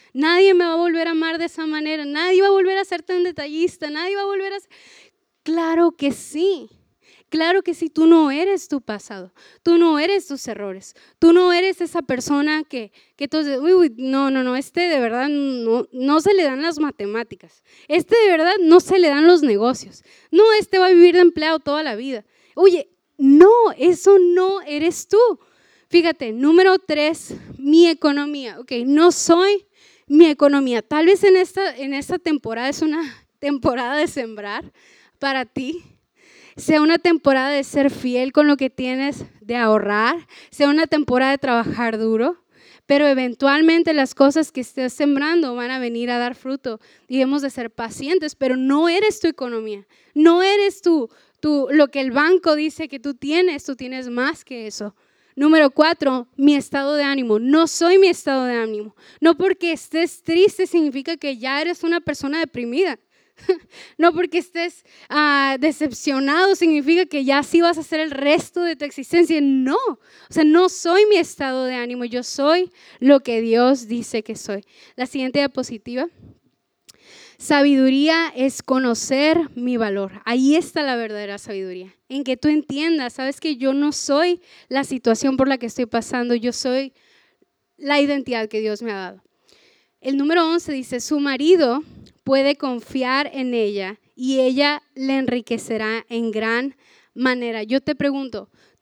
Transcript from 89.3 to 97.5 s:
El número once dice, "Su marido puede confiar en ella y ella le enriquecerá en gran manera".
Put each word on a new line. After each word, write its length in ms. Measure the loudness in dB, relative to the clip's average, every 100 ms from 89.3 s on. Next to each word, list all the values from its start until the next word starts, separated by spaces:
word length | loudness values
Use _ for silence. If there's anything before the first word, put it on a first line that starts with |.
| _ _ _ _ _ _ _
El 160 | -6 -2
número 320 | 0 2 2
once 240 | -2 -4
dice, 280 | -10 -8 -10
"Su 200 | -4 -4
marido 640 | -2 -2 2 4 4 0 -6 -20 -20 _
puede 320 | -2 0 0 -2
confiar 760 | -4 -8 -8 -6 -2 -2 -4
en 180 | -6 -4
ella 460 | -2 -2 -4 -10 -12 _
y 260 | -10 -4 0
ella 420 | 0 0 -2 -4 _
le 240 | -10 -4 -4
enriquecerá 880 | -2 -6 -6 -10 -6 -6 -6 -8 -8
en 220 | -6 -6
gran 460 | -4 -4 -4 -6 -12 _ _ _
manera". 520 | -4 -4 -2 -6